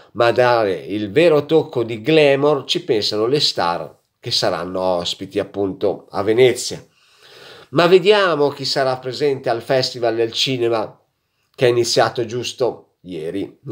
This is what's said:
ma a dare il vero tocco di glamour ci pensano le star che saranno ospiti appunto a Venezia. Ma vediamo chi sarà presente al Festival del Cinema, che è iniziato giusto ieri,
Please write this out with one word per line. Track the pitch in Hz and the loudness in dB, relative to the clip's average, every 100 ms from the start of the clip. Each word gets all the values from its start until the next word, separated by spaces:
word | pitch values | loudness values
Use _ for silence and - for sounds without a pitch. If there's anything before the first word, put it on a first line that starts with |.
| _ | _
ma | 104 120 | 2 2
a | |
dare | 117 123 117 104 | 4 4 2 0
il | 82 69 104 104 | -2 -6 -6 -2
vero | 117 170 151 147 | 2 4 4 2
tocco | 160 135 127 | 0 0 -4
di | 113 113 | -4 -4
glamour | 113 160 143 135 147 139 - | 0 4 4 4 2 0 -2
ci | 165 | -4
pensano | - 110 101 107 113 | -2 -2 -2 -2 0
le | 147 | 0
star | - - 87 85 76 - _ _ | -2 -2 -2 -2 -8 -16 _ _
che | 120 | -8
saranno | - 113 85 90 92 | -4 -2 -2 -4 -2
ospiti | 92 87 87 - 95 101 | 0 0 -2 -8 -8 -6
appunto | 95 98 98 - 101 80 - | -6 -4 -4 -2 -4 -4 -8
a | 92 | -4
Venezia. | 101 113 127 - - 85 - _ _ _ - - - - - | 0 4 4 4 -6 -12 -16 _ _ _ -20 -20 -20 -20 -6
Ma | 143 170 | 0 4
vediamo | 185 180 208 190 147 143 | 6 6 4 2 2 0
chi | 143 | -2
sarà | 131 147 131 127 | -6 -2 -2 -2
presente | 127 117 147 127 131 | -6 -4 -2 -2 -2
al | 117 | -4
Festival | 113 131 127 123 117 | 0 0 -2 -2 -2
del | 113 113 | 0 -2
Cinema, | - 139 127 117 113 95 - _ _ _ _ _ | -2 -4 -2 0 -2 -4 -10 _ _ _ _ _
che | - 123 | 0 2
è | |
iniziato | 120 117 131 117 - | 2 0 0 0 -2
giusto | 113 120 110 - 117 - _ _ | -6 -8 -8 -4 -4 -4 _ _
ieri, | 87 82 80 98 87 - - | -16 -12 -8 -8 -10 -12 -12